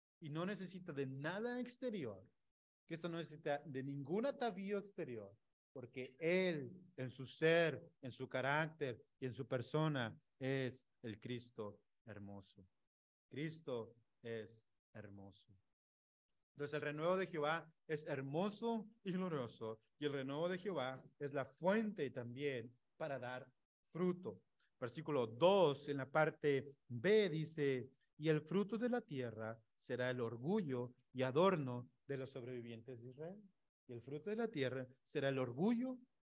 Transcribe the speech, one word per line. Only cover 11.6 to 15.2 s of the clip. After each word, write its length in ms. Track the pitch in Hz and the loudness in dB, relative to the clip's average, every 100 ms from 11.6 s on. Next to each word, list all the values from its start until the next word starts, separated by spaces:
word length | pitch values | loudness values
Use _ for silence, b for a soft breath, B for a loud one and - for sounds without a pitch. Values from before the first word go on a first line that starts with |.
| 104 98 _ _ | -8 -8 _ _
hermoso. 640 | - 104 101 101 95 - 98 _ _ _ _ _ _ | -16 -12 -10 -12 -14 -20 -20 _ _ _ _ _ _
Cristo 680 | 123 160 156 - 123 110 - _ _ | -6 -6 -6 -4 -4 -4 -10 _ _
es 400 | 117 113 107 - _ _ _ | -6 -6 -6 -12 _ _ _
hermoso. 600 | 110 101 98 | -14 -12 -12